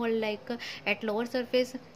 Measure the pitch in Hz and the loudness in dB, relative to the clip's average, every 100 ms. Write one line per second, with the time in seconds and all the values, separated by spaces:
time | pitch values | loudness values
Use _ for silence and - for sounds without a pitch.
0 | 233 226 220 208 - 233 - - - 202 | 2 2 2 -2 -4 -6 -6 -4 -2 0
1 | 220 208 240 254 247 247 247 254 - | 0 0 0 0 2 2 2 -2 -12